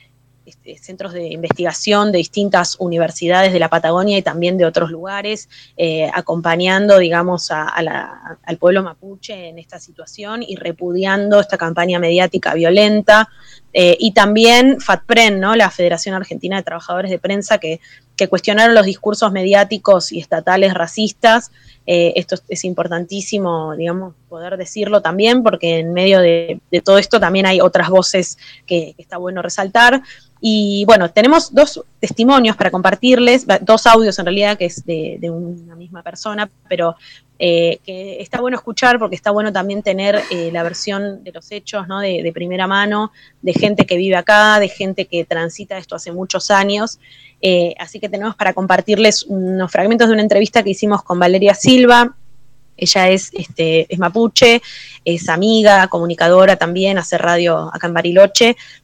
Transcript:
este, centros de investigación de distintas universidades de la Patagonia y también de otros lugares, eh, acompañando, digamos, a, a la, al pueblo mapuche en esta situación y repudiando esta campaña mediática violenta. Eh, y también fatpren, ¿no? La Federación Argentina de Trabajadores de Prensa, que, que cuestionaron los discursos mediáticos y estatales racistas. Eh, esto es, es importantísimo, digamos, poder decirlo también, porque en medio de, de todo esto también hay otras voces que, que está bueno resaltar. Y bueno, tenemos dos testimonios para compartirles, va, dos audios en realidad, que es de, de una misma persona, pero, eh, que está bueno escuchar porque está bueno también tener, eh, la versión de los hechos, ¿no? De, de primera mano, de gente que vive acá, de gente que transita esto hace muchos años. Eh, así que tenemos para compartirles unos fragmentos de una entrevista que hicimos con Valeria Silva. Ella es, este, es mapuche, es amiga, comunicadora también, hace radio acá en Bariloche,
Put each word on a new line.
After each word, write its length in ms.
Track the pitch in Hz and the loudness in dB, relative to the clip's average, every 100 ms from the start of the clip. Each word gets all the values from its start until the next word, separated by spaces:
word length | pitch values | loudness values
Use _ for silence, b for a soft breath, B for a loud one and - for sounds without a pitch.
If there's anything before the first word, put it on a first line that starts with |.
| b _ _ _ _ | b _ _ _ _
este, 320 | _ - - | _ -20 -20
centros 340 | - 185 196 | -18 -14 -12
de 160 | 175 165 | -10 -10
investigación 840 | 160 165 - 175 160 - 202 208 | -6 -4 -2 -4 -4 0 0 2
de 60 | 185 | 0
distintas 580 | 170 - 202 185 175 - | -2 -4 0 0 -2 -4
universidades 720 | 180 170 165 - 170 180 190 | -4 -2 -4 -2 0 2 2
de 80 | 180 | 2
la 80 | 160 | 0
Patagonia 500 | 170 160 170 202 196 | 0 0 0 0 -2
y 40 | |
también 360 | 180 156 175 185 | -2 -4 -2 0
de 60 | |
otros 260 | 170 165 165 | 0 0 -4
lugares, 580 | 165 185 202 202 214 - b b - | -6 -12 -10 -8 -10 -14 b b -6
eh, 340 | 170 160 156 | -4 -4 -4
acompañando, 840 | - - 165 170 165 180 190 208 196 | -6 -6 -4 -2 -2 0 2 6 6
digamos, 520 | 175 170 180 180 - | 4 0 -2 -4 -6
a, 160 | 156 156 | -8 -6
a 140 | - | -6
la, 540 | 160 135 - - - 160 - | -6 -6 -10 -16 -20 -18 -12
al 120 | 170 | -2
pueblo 240 | 175 190 | 0 0
mapuche 680 | 190 160 196 196 - 202 170 | -2 -10 -20 -20 -18 -18 -18
en 100 | 165 | -20
esta 180 | 165 180 | -20 -20
situación 640 | - 160 156 - 202 220 | -20 -20 -20 -18 -12 -12
y 140 | 233 190 | -10 -10
repudiando 840 | 175 170 180 180 190 196 202 208 | -10 -8 -6 -2 0 0 4 4
esta 160 | 202 190 | 2 -2
campaña 420 | 165 165 175 175 | -4 -2 -2 0
mediática 540 | 170 175 185 185 - | 0 2 2 0 -4
violenta. 720 | 156 165 185 208 214 202 214 220 b b b _ | 0 2 4 4 2 4 4 4 b b b _
Eh, 240 | - 175 - | 2 4 4
y 140 | 220 | 2
también 680 | 196 202 214 226 240 262 277 | 2 2 4 6 6 4 2
fatpren, 600 | - 185 - 226 220 196 | 0 -2 0 2 4 2
¿no? 120 | 196 226 | 0 2
La 120 | 196 | 2
Federación 460 | - 175 165 - 190 | 2 -2 -2 -6 -8
Argentina 400 | 185 165 185 196 | -8 -10 -8 -6
de 80 | |
Trabajadores 480 | 175 165 - 180 190 | -8 -10 -8 -6 -6
de 80 | 180 | -6
Prensa, 380 | 190 196 196 214 | -4 -6 -2 -2
que, 240 | 160 165 b b _ - | -4 -12 b b _ -6
que 140 | 190 | -2
cuestionaron 440 | 185 - 208 226 | -2 0 4 6
los 120 | 226 196 | 6 4
discursos 480 | 185 208 208 214 | 0 -6 -2 -2
mediáticos 800 | 190 185 202 202 214 - 185 165 | -2 2 2 2 0 2 2 0
y 60 | - | -10
estatales 540 | 156 165 170 190 196 | -6 -4 0 0 0
racistas. 800 | 185 165 - 214 - 233 226 - b b b - | -2 -6 -4 -6 0 2 2 -2 b b b -2
Eh, 280 | 175 170 - | 0 0 -2
esto 200 | 175 180 | -6 -8
es, 80 | - | -10
es 160 | 175 | -10
importantísimo, 1120 | 185 175 165 170 175 196 185 208 185 165 156 151 | -8 -6 -6 -8 -8 -10 -8 -6 -4 -6 -6 -8
digamos, 380 | 170 185 190 160 _ | -8 -8 -10 -18 _
poder 260 | 165 175 185 | -18 -12 -12
decirlo 460 | 180 214 202 208 | -12 -8 -2 0
también, 420 | 175 185 220 247 | 0 0 2 2
porque 360 | 226 190 170 165 | 0 -2 -2 -2
en 140 | 165 | -2
medio 260 | 175 185 190 | 0 4 4
de, 380 | 175 170 165 - - | 4 2 -2 -10 -6
de 100 | 175 | -2
todo 160 | 180 196 | 4 2
esto 220 | 202 226 | 4 2
también 260 | 180 190 190 | 2 0 2
hay 140 | 185 | 2
otras 300 | 180 180 170 | 2 2 2
voces 480 | 185 180 190 175 - B B - | 2 2 -2 -4 -10 B B -6
que, 280 | 175 156 - | -6 -6 -14
que 60 | |
está 160 | 170 175 | _ -12
bueno 240 | 180 185 | -10 -8
resaltar. 600 | 180 - 196 233 240 269 B B B _ | -8 -6 -2 4 4 4 B B B _
Y 460 | 220 214 202 202 202 | -2 -2 0 0 4
bueno, 240 | 214 170 | 4 4
tenemos 440 | 214 240 330 - | 2 4 4 2
dos 300 | 247 294 - - _ | 2 2 0 -18 _
testimonios 560 | - - 233 277 220 208 | -6 0 2 4 2 0
para 140 | 190 | -2
compartirles, 800 | 180 185 196 247 247 240 254 254 | 0 0 0 2 2 4 2 2
va, 80 | 190 | 0
dos 280 | 190 - 240 | 2 4 6
audios 320 | 226 220 190 | 4 4 -2
en 60 | 185 | -4
realidad, 320 | 196 202 208 | -2 -2 -2
que 80 | 175 | -6
es 200 | - - | -8 -8
de, 320 | 165 160 - | -8 -8 -10
de 100 | 170 | -10
una 440 | 170 175 175 170 170 | -10 -10 -14 -18 -20
misma 280 | 175 175 | -20 -20
persona, 440 | 220 175 214 208 208 _ - | -18 -12 -10 -8 -8 _ -8
pero, 260 | 175 165 165 b b _ - | -4 -4 -6 b b _ -4
eh, 400 | 175 170 170 - | 0 2 0 -2
que 380 | - 185 196 - | -10 -16 -14 -14
está 180 | 202 247 | -10 -6
bueno 160 | 247 254 | -4 -6
escuchar 420 | - 214 247 240 | -8 -2 0 2
porque 160 | 214 180 | -2 -4
está 160 | 214 | -2
bueno 200 | 208 214 | -2 -2
también 300 | 196 196 202 | -4 -6 -6
tener, 400 | 202 190 196 208 - | -4 -2 0 -2 -4
eh, 220 | 180 170 | -8 -6
la 100 | 170 | -6
versión 640 | 170 175 - 196 202 196 | -6 -8 -8 -6 -8 -12
de 80 | 185 | -18
los 200 | 165 - | -20 -18
hechos, 360 | 208 - 214 175 | -18 -12 -10 -8
¿no? 140 | 190 | -6
De, 200 | 196 175 | -4 -4
de 100 | 165 | -6
primera 340 | 165 175 185 185 | -8 -8 -6 -2
mano, 440 | 196 208 208 214 b b _ | -2 -2 -2 -6 b b _
de 120 | 185 | -4
gente 320 | 170 208 202 185 | 0 0 0 -2
que 80 | 175 | -2
vive 180 | 190 180 | 0 0
acá, 440 | 170 208 214 214 | 4 4 6 4
de 80 | 196 | 0
gente 360 | - 196 196 185 | -4 -8 -6 -6
que 180 | 170 165 | -6 -4
transita 520 | 165 165 165 202 190 | -6 -6 -10 -14 -16
esto 180 | 185 170 | -14 -16
hace 160 | - | -12
muchos 400 | 175 185 185 - | -10 -8 -6 0
años. 480 | 196 196 202 226 - b b b _ | 2 2 -2 -6 -10 b b b _
Eh, 320 | 190 180 175 - | 0 0 0 -6
así 200 | 170 208 | -16 -12
que 100 | 208 | -10
tenemos 260 | 196 214 202 | -8 -8 -2
para 180 | 196 | -2
compartirles 720 | 180 190 185 190 202 214 208 | -2 0 0 0 0 2 0
unos 480 | - 196 185 190 180 | -4 -6 -4 -4 -2
fragmentos 360 | - 196 226 226 | -2 0 2 2
de 60 | |
una 100 | 220 | 2
entrevista 380 | 214 202 208 240 | 2 2 2 0
que 80 | 196 | -2
hicimos 300 | 190 208 202 | -2 -2 -2
con 160 | - 180 | -2 0
Valeria 360 | 175 185 202 196 | 2 4 2 4
Silva. 600 | - 254 247 240 240 - - - - - _ - | 4 6 6 6 4 -4 -20 -20 -20 -20 _ -6
Ella 300 | 185 202 185 | -2 2 2
es, 220 | 190 - | 2 -2
este, 580 | - 165 - 160 160 156 | -12 -10 -4 0 0 0
es 60 | 180 | -2
mapuche, 600 | 175 220 233 - 240 240 B B B B | -2 0 -2 4 4 4 B B B B
es 260 | - 170 175 | -6 -6 -4
amiga, 580 | 165 208 220 208 196 190 | -2 0 4 6 4 4
comunicadora 720 | 175 170 170 170 180 190 185 | -2 -4 -2 2 4 4 2
también, 420 | 170 175 190 196 | -2 -2 -2 -2
hace 180 | 170 170 | -4 -2
radio 540 | 170 175 170 160 160 | 0 0 0 -2 -6
acá 140 | 170 170 | -8 -6
en 60 | 170 | -2
Bariloche, 600 | 175 175 196 - 233 240 B B | 2 4 4 4 2 0 B B